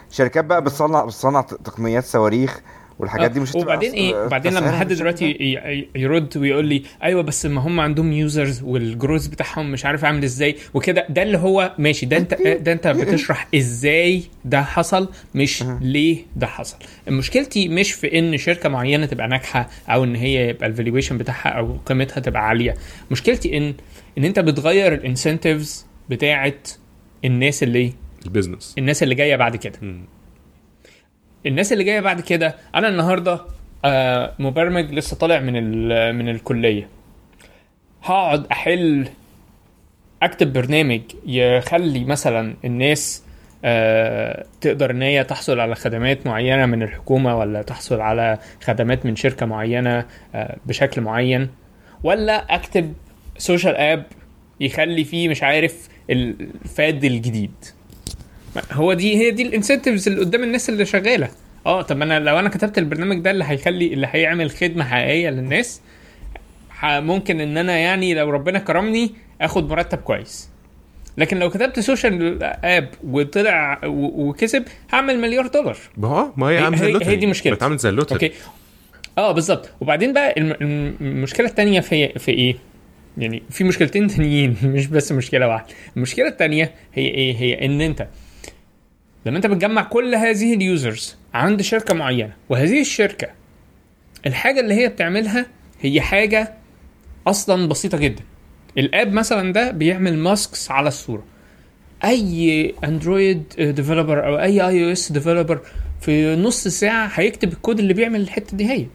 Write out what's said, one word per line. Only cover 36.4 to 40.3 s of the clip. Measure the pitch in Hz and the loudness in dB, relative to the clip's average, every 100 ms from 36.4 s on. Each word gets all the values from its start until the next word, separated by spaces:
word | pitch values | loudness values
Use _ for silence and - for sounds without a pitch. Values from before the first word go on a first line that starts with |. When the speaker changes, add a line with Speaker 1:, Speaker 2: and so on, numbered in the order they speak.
| - 120 117 104 101 - - - _ _ - - _ _ _ _ | -4 0 2 2 -4 -16 -20 -20 _ _ -20 -20 _ _ _ _
Speaker 2:
هقعد | - 190 180 147 139 | -2 0 2 0 -2
أحل، | - - 175 170 143 131 - - - - _ _ _ _ _ _ - | -4 0 2 2 2 0 -8 -20 -20 -20 _ _ _ _ _ _ -2
أكتب | 175 | -2